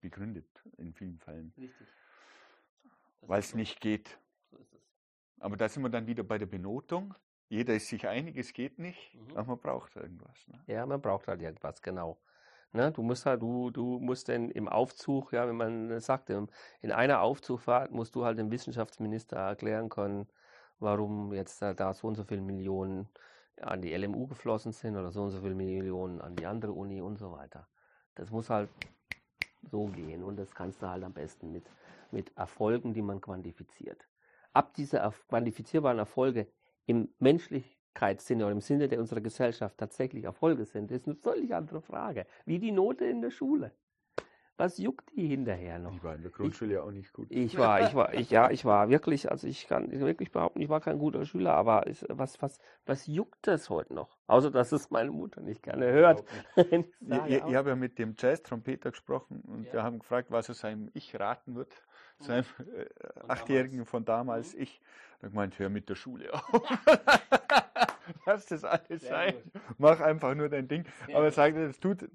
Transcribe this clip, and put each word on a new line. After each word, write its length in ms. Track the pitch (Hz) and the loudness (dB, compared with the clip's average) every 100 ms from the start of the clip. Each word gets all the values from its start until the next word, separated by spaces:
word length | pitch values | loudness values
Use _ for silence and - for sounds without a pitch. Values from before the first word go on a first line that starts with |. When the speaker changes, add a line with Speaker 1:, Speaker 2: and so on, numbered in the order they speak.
Speaker 1:
begründet 440 | 92 95 107 92 - _ - - | -16 -12 -10 -12 -16 _ -20 -16
in 160 | 82 | -16
vielen 260 | - 92 82 | -14 -14 -14
Fällen. 360 | - 80 80 - | -16 -16 -18 -18
Speaker 2:
Richtig. 300 | 127 - - _ _ _ - - - _ _ _ _ _ _ _ | -20 -20 -20 _ _ _ -20 -20 -20 _ _ _ _ _ _ _
Das 80 | - | -2
Speaker 1:
Weil's 160 | 98 - | -2 0
Speaker 2:
ist 40 | |
so. 60 | 117 | -4
Speaker 1:
nicht 220 | 107 - | -6 -4
geht. 380 | 107 107 - - _ _ _ | -2 -2 -4 -20 _ _ _
Speaker 2:
So 60 | - | -20
ist 180 | _ | _
es. 60 | _ _ _ _ _ _ _ | _ _ _ _ _ _ _
Speaker 1:
Aber 180 | 101 104 | -8 -2
da 120 | 110 | -2
sind 160 | 143 | -2
wir 60 | 127 | -4
dann 180 | 117 113 | -4 -4
wieder 160 | 117 | -6
bei 140 | 95 107 | -4 -4
der 80 | 98 | -4
Benotung. 680 | 98 92 123 - 175 196 - _ _ _ | -8 -8 -10 -6 -6 -8 -16 _ _ _
Jeder 260 | 110 120 | -4 0
ist 120 | 110 - | 0 -2
sich 220 | 107 98 | -6 -4
einig, 280 | 113 165 127 | -6 -6 -10
es 160 | 120 | -10
geht 280 | - 135 - | -10 -10 -10
nicht, 340 | 175 - - | -16 -16 -20
Speaker 2:
Mhm. 220 | 123 113 147 | -20 -10 -8
Speaker 1:
aber 120 | 120 | -6
man 80 | 120 | -6
braucht 340 | - - - | -6 -8 -10
irgendwas, 540 | - 85 87 - - - | -16 -16 -16 -20 -20 -20
ne? 100 | 135 - | -18 -8
Speaker 2:
Ja, 180 | 110 131 | -6 -4
man 140 | 139 | -4
braucht 280 | 117 98 - | -2 -2 -4
halt 120 | 90 | -8
irgendwas, 400 | 82 80 71 - | -8 -10 -12 -10
genau. 360 | 98 92 85 - _ _ _ _ _ | -8 -6 -8 -10 _ _ _ _ _
Ne, 180 | 113 143 | 0 0
du 120 | 156 | 0
musst 220 | 117 123 | -2 0
halt, 160 | 143 123 | 0 0
du, 300 | 117 123 123 | -2 -2 -4
du 300 | 120 120 123 | -4 -4 -4
musst 260 | 123 123 - | -4 -4 -4
denn 240 | 120 120 | -4 -4
im 180 | - 107 | -4 0
Aufzug, 640 | 104 127 - - 139 135 | 2 2 -2 -2 -2 0
ja, 140 | 120 120 | -2 0
wenn 100 | 117 | -2
man 440 | 113 113 113 117 | -2 -2 -4 -4
sagt, 300 | - 131 - | -2 -2 -2
in, 180 | 101 104 - - - | -4 -6 -10 -20 -10
in 100 | 107 | -2
einer 300 | 110 131 127 | 2 4 4
Aufzugfahrt 720 | 107 135 - 120 - 123 135 | 2 0 -4 -4 2 2 2
musst 240 | 123 113 127 | -4 -6 -2
du 80 | |
halt 140 | 120 113 | -2 0
dem 120 | 107 | -2
Wissenschaftsminister 880 | 123 - 120 110 - 110 113 - - | -4 -4 -6 -6 -6 -6 -6 -8 -6
erklären 520 | 98 104 107 107 113 | -6 -4 -4 -2 -4
können, 380 | 107 101 101 104 _ _ - - _ | -4 -4 -4 -8 _ _ -20 -20 _
warum 520 | 104 104 104 104 101 | 0 0 0 -4 -4
jetzt 300 | 98 92 - | -6 -8 -6
da, 120 | 101 | -4
da 200 | 92 95 | -2 -4
so 140 | 95 110 | -4 -6
und 80 | 107 | -6
so 80 | |
viele 160 | 104 101 | -6 -6
Millionen 680 | 95 98 95 95 95 95 104 - - - _ - | -6 -6 -4 -4 -4 -6 -10 -18 -20 -20 _ -14
an 220 | - 95 | -8 -8
die 100 | 87 | -6
L 100 | 87 | -6
M 140 | 101 113 | -4 -6
U 100 | 131 | -8
geflossen 460 | 131 117 110 117 | -8 -4 -4 -6
sind 240 | - 113 101 | -10 -8 -6
oder 160 | 90 | -6
so 100 | 101 | -6
und 80 | 101 | -6
so 100 | 95 | -6
viele 140 | 95 | -6
Millionen 640 | 95 95 95 95 92 92 87 | -6 -4 -4 -6 -6 -6 -10
an 140 | 85 | -12
die 120 | 85 85 | -10 -8
andere 260 | 110 104 | -6 -6
Uni 280 | 87 98 98 | -8 -10 -10
und 180 | 92 104 | -10 -10
so 120 | 98 | -12
weiter. 380 | 76 69 71 - _ _ _ _ - | -14 -18 -20 -20 _ _ _ _ -16
Das 160 | 95 | -8
muss 180 | 110 113 | -8 -2
halt 180 | 110 104 - - _ _ - _ _ - _ - | -2 -2 -10 -18 _ _ -16 _ _ -12 _ -8
so 160 | 107 104 | -6 -6
gehen 380 | 87 78 82 | -8 -10 -10
und 120 | 92 101 | -8 -8
das 160 | 95 - | -10 -10
kannst 260 | 92 - | -10 -8
du 60 | 95 | -10
halt 160 | 92 | -8
am 80 | 92 | -10
besten 400 | - 80 - 82 | -12 -14 -12 -12
mit, 100 | 85 - - - - - | -12 -14 -20 -20 -20 -10
mit 260 | 110 - - | -10 -8 -10
Erfolgen, 580 | 92 - 107 120 120 | -10 -2 0 0 -2
die 80 | 110 | -4
man 180 | 101 98 | -4 -6
quantifiziert. 880 | - 92 - - - - - - _ _ _ _ _ | -8 -10 -10 -14 -18 -16 -16 -16 _ _ _ _ _
Ab 200 | 135 - | 2 2
diese 240 | - 139 143 | -4 -2 0
Erf-, 260 | 104 - _ | 0 -4 _
quantifizierbaren 680 | 117 120 - 110 156 143 117 | -2 -2 -6 -2 2 2 2
Erfolge 500 | 104 - 131 120 104 _ _ _ - | -2 0 2 0 -4 _ _ _ 0
im 240 | 117 107 - | 2 0 4
Menschlichkeitssinne 1200 | 131 170 - 135 - _ _ - 101 98 - 117 | 6 6 2 -8 -8 _ _ -2 0 0 0 0
oder 80 | 104 | 2
im 80 | 104 | 0
Sinne 280 | - 143 139 | 0 0 2
der 100 | 117 | 0
unserer 220 | 113 113 | -2 -4
Gesellschaft 580 | 110 - 123 - 104 - | -4 0 0 0 -8 -6
tatsächlich 460 | 110 - 131 - | -8 -4 -4 -6
Erfolge 400 | 90 - 165 135 | -10 0 2 2
sind, 260 | 107 - 104 | -2 -6 -6
ist 160 | 127 147 | -6 -6
eine 80 | |
völlig 400 | 147 - - 240 | -4 -2 0 -2
andere 260 | 175 151 160 | -4 -4 -10
Frage. 460 | - - 208 120 - - | -10 -8 -6 -6 -8 -10
Wie 140 | - 175 | -4 -2
die 140 | 220 | 0
Note 320 | 190 202 262 | 2 2 2
in 180 | 240 240 | -2 -2
der 80 | 233 | -4
Schule. 400 | - 269 294 110 - _ _ _ - - _ _ - | -4 0 0 -2 -12 _ _ _ -12 -12 _ _ -2
Was 180 | 180 185 | -2 0
juckt 340 | 208 262 - 285 | -4 -4 -8 -2
die 100 | 156 | 0
hinterher 520 | 139 117 90 90 85 | 0 -2 -4 -6 -8
noch? 140 | 87 | -8
Speaker 1:
Ich 100 | 90 | -8
war 100 | 82 | -8
in 80 | 78 | -8
der 80 | 85 | -10
Speaker 2:
Ich 60 | - | -4
Speaker 1:
Grundschule 380 | 147 - 110 | -4 -2 -2
ja 80 | 98 | -2
auch 80 | 76 | -2
nicht 220 | 101 95 | -10 -12
gut. 120 | - 110 | -14 -6
Speaker 2:
ich 260 | 123 117 185 | -2 0 4
war, 240 | 113 101 | 6 6
ich 140 | - | 6
war, 180 | 135 - | 4 2
ich, 180 | - 117 | 2 6
ja, 200 | 113 123 | 8 8
ich 160 | 123 123 | 6 6
war 240 | 104 107 | 6 8
wirklich, 400 | 147 - 143 - | 4 4 0 0
also 160 | - - | -2 -4
ich 200 | 135 - | -8 -2
kann 240 | - - | -2 0
wirklich 400 | 135 139 170 - | 0 0 0 -4
behaupten, 300 | - 170 - | 0 0 0
ich 80 | 147 | 0
war 120 | 156 | 0
kein 180 | 160 147 | 0 0
guter 260 | 151 156 | 0 -2
Schüler, 300 | 147 180 180 | -2 0 4
aber 320 | 117 110 107 - | 6 6 6 4
ich, 180 | - - | -4 -8
was, 300 | 127 131 - | -4 -6 -4
was, 160 | 139 - - - | -8 -8 -20 -10
was 220 | - 139 - | -4 -4 -2
juckt 400 | 156 226 _ - | -4 -4 _ 2
das 240 | 160 - | 2 0
heute 240 | 82 - | -4 -4
noch? 240 | 76 - _ - | -8 -10 _ 8
Außer, 240 | 123 143 | 8 8
dass 200 | 131 123 | 4 4
es 200 | 151 - | 0 0
meine 200 | 117 131 | 0 0
Mutter 300 | 151 101 - | -2 -8 -8
nicht 220 | 101 107 | -10 -8
gerne 280 | - - 123 | -6 0 6
hört. 300 | 139 170 143 | 10 10 10
Speaker 1:
Überhaupt 360 | - - - - | 2 -14 4 6
nicht. 140 | 175 | 6
Speaker 2:
<laughs> 0 | |
Wenn 100 | 170 | 4
ich 60 | 170 _ | 2 _
Speaker 1:
Ich, 80 | - | -2
Speaker 2:
sage, 200 | 127 156 | -2 2
Speaker 1:
ich, 80 | 135 | 2
ich 60 | |
Speaker 2:
aber 140 | 151 131 | 4 2
Speaker 1:
habe 140 | 139 | 2
ja 60 | 127 | 0
mit 220 | 127 - | -2 -4
dem 160 | 110 110 | -6 0
Jazz-Trompeter 720 | 127 160 - 117 123 135 131 | 2 2 -2 -8 -6 -6 -6
gesprochen 500 | - - 135 - - | -8 -6 -6 -6 -14
und 240 | - 113 | -12 -12
Speaker 2:
Ja. 80 | 110 | -6
Speaker 1:
wir 100 | 113 | -2
haben 160 | 113 117 | -2 -4
gefragt, 300 | - 123 123 | -2 -2 0
was 180 | 117 110 | -2 -4
er 40 | |
seinem 360 | 120 110 107 107 | -6 -8 -8 -10
Ich 260 | - - - | -12 -12 -6
raten 360 | 101 123 - | -4 -4 -8
wird, 280 | 120 135 - _ - - _ | -12 -12 -16 _ -20 -20 _
Speaker 2:
Mhm. 40 | |
Speaker 1:
seinem, 200 | - 120 127 - 156 247 | -2 -2 -2 -8 -14 -12
äh, 80 | - - - - | -12 -14 -16 -10
Speaker 2:
Von 100 | - | -6
Speaker 1:
Achtjährigen 480 | 123 - 131 131 127 | -4 2 2 2 -4
Speaker 2:
damals. 120 | 117 | -4
Speaker 1:
von 140 | 120 | -4
damals 500 | 110 113 127 117 110 | 0 0 0 -4 -6
Speaker 2:
Mhm. 60 | - | -8
Speaker 1:
Ich. 220 | 135 - _ - - - | -10 -12 _ -20 -20 -18
Da 40 | 104 | -6
hab 40 | |
ich 40 | |
gemeint, 240 | 104 98 - | -2 -2 -2
hör 80 | 98 | -2
mit 180 | 104 98 | -2 -6
der 60 | |
Schule 400 | 95 - - - | -8 -10 -12 -8
auf. 160 | 143 - | -8 2
<laughs> 1700 | 233 - 254 - - - 269 - - - 262 - - 240 - - - - | 2 2 4 6 8 8 6 6 2 6 4 4 2 0 0 -14 -4 0
Lass 200 | 202 - | 0 -2
das 180 | 156 | -6
alles 380 | - 165 - 165 | 0 0 -2 -8
Speaker 2:
Sehr 80 | 123 | -4
Speaker 1:
sein. 240 | 160 185 - 170 | 0 0 -2 -10
Speaker 2:
gut. 100 | 202 - 127 | -16 -14 6
Speaker 1:
Mach 220 | 147 160 | 8 8
einfach 340 | 156 156 131 | 6 2 0
nur 140 | 143 151 | 0 0
dein 180 | 143 131 | -2 -2
Ding. 160 | 156 165 - - | -4 -6 -14 0
Speaker 2:
Sehr 100 | 147 | 6
Speaker 1:
Aber 100 | 151 | 6
Speaker 2:
gut. 80 | |
Speaker 1:
sag, 200 | 151 147 | 8 6
das 240 | 156 156 - | 6 -2 0
tut, 280 | 190 190 - | 0 0 -6